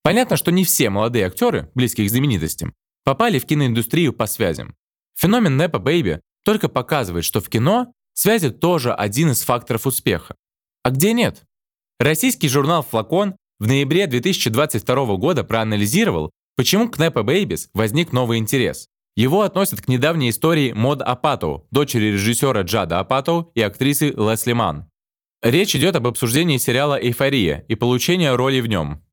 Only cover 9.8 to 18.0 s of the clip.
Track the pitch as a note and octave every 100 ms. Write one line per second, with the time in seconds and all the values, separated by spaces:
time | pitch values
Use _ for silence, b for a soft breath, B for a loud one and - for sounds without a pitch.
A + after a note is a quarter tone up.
9.8 | C3+ - - F2 - - _ _ _ _
10.8 | B2+ C3 F#3+ A#3 G#3 - _ _ _ _
11.8 | _ _ C3 D#3 C4 - D3+ C3+ C#3 E3+
12.8 | - D3+ - E3+ G3+ F#3 _ _ G#2+ C3+
13.8 | C#3 E3 G3 B2 F3+ F#3 A#2+ A2+ D3+ A2
14.8 | - B2+ B2+ F#2+ C3 D#3 F#2 A2+ A2 G#2
15.8 | G#2 D#3+ A3 E2+ D2+ _ _ - B2 G3
16.8 | A#3 - E3 B2+ G#2+ D3+ A#2 E2+ - -
17.8 | A2 C3+